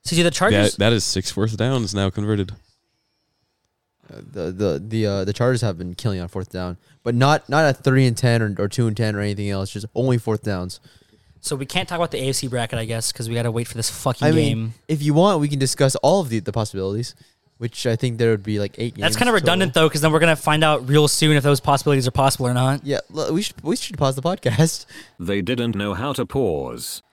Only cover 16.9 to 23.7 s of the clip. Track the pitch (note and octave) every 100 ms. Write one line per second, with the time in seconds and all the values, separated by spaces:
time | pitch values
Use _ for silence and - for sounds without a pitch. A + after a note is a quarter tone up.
16.9 | G#2 A#2+ - - _ _ _ A#2 - B2
17.9 | A2+ B2+ A2+ A#2 G#2+ G2+ G#2 G2+ - A#2
18.9 | - D#3+ - B3 G#3+ E3 F#3 F#3 D#3+ D#3+
19.9 | D3+ D#3 D#3 E3 D#3 - D3+ D#3 D3 B2+
20.9 | D3+ D3 - D#3 D3 C#3+ C#3 - C#3 D3
21.9 | C#3 B2+ - C3+ - B2+ B2+ C3 C#3 C#3
22.9 | C3+ - D#3 B2+ D#3+ G#3 - C#3+